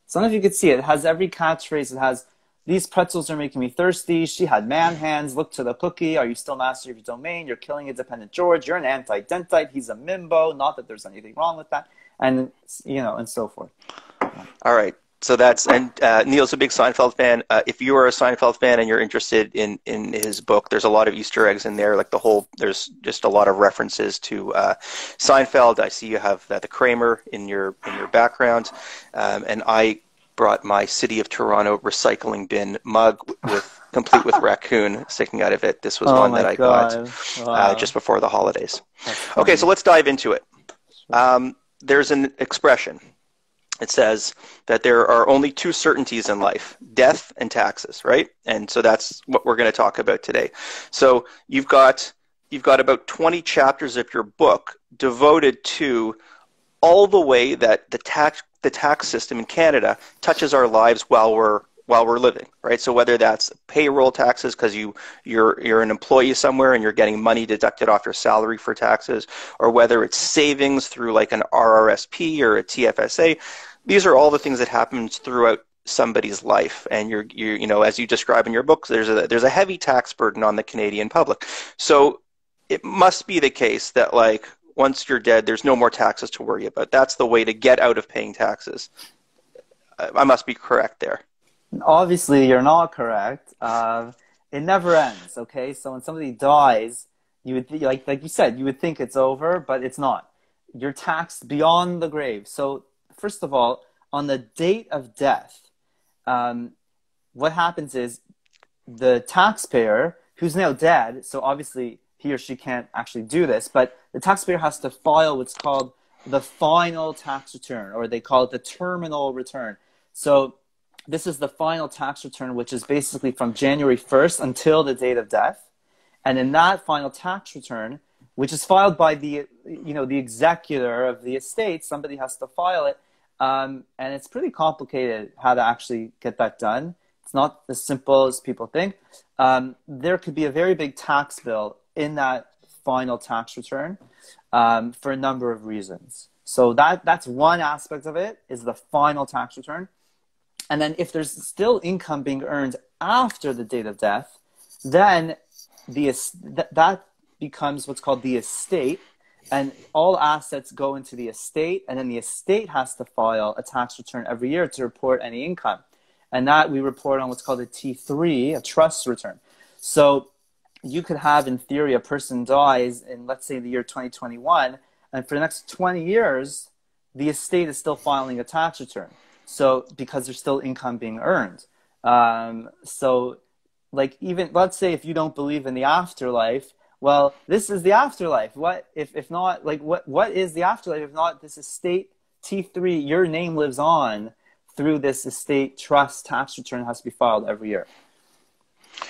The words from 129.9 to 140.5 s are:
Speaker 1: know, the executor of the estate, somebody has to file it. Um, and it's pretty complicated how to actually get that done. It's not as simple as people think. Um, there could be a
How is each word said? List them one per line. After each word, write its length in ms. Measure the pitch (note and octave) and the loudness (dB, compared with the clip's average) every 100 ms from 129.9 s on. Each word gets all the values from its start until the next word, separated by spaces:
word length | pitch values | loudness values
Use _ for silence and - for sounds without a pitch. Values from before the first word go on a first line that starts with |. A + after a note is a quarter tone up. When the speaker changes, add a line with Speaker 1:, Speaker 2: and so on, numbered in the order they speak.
Speaker 1:
know, 100 | D3 | -6
the 140 | C3 C#3 | -4 -4
executor 880 | B2 A2+ D#3 E3 - C#3+ B2 A#2 B2+ | -6 -2 0 0 -6 -6 -4 -4 -4
of 160 | A#2+ | -6
the 140 | B2 C3 | -8 -10
estate, 480 | - - G#3+ E3 | -8 -6 -6 -6
somebody 320 | - D3 C#3+ C#3 | -10 -12 -12 -12
has 200 | C3 - | -12 -12
to 80 | - | -12
file 400 | - F3+ F3 C#3+ | -6 -4 -2 -4
it. 120 | - _ _ _ - | -6 _ _ _ -4
Um, 460 | C3 C3+ C3+ C3+ - - | -2 -2 -6 -10 -18 -14
and 140 | C3 | -12
it's 160 | C#3 - | -12 -12
pretty 220 | B3 D#4+ | -8 -8
complicated 800 | - D#3+ D#3 C#3 C3+ B2+ A2 G#2 - | -2 -2 -2 -6 -4 -4 -4 -10 -4
how 160 | B2+ | 0
to 80 | B2 | 2
actually 500 | A2+ A#2 - A#2 A2+ _ | 0 -2 -6 -10 -10 _
get 160 | B2 A2 | -8 -4
that 200 | A2+ - | -4 -4
done. 360 | A2 A#2+ E3 - _ _ | -4 -4 -8 -14 _ _
It's 80 | - | -6
not 300 | C3+ D3 - - | -2 -2 -4 -14
as 140 | B2+ | -10
simple 440 | - C3 - C3+ C3 | -8 -6 2 2 2
as 140 | B2+ | -2
people 260 | - A#2 A2+ | -10 -12 -8
think. 300 | D#3 G3 - _ _ _ - | -6 -6 -8 _ _ _ 0
Um, 380 | C3 C3 C3 - - | 2 2 -2 -12 -18
there 300 | C3+ D#3 F3+ | -8 -4 -4
could 160 | F3+ | -4
be 100 | D3 | -6
a 60 | D3 | -4